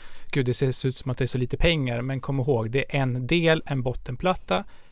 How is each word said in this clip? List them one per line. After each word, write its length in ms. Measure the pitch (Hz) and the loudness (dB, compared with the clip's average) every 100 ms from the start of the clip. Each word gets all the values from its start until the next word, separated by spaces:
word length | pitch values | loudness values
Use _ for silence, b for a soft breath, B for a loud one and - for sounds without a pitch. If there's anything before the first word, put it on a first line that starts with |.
| B B B | B B B
gud, 140 | 147 123 | 0 0
det 80 | |
ser 340 | 120 135 123 131 | 2 0 0 -2
ut 100 | - | -4
som 140 | 131 | -4
att 60 | 123 | -2
det 80 | 127 | 0
är 20 | |
så 100 | 127 | 0
lite 200 | 123 - | 0 4
pengar", 440 | 170 160 127 120 | 4 4 0 -2
men 200 | 131 135 | -4 -4
kom 180 | - 139 | -2 0
ihåg, 320 | 127 120 110 | 2 2 2
det 240 | 135 - 143 | -2 0 0
är 60 | |
en 260 | 131 123 127 | 0 0 2
del, 360 | 170 165 160 - | 4 4 4 2
en 180 | 139 | -2
bottenplatta. 800 | 123 120 - 127 185 185 - 185 202 b b | -2 -2 -6 -2 0 0 0 -2 -4 b b